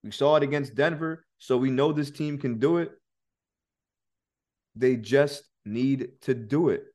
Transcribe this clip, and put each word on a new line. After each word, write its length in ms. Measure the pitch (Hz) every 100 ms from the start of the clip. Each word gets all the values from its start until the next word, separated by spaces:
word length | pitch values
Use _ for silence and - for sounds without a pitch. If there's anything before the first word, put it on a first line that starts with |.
We 60 | 107
saw 260 | - 143 151
it 60 |
against 320 | 143 147 131
Denver, 500 | 113 156 156 160 160 _ _
so 180 | - 127
we 140 | 131
know 220 | 131 147
this 180 | 151 143
team 260 | - 151 143
can 220 | 135 113
do 180 | 139 170
it. 140 | 160 - _ _ _ _ _ _ _ _ _ _ _ _ _ _ _ _ _ 110
They 200 | 127 127
just 480 | 104 139 143 - _ _
need 440 | 104 113 135 135 117 _
to 120 | -
do 340 | 123 107 143 165
it. 160 | 90 -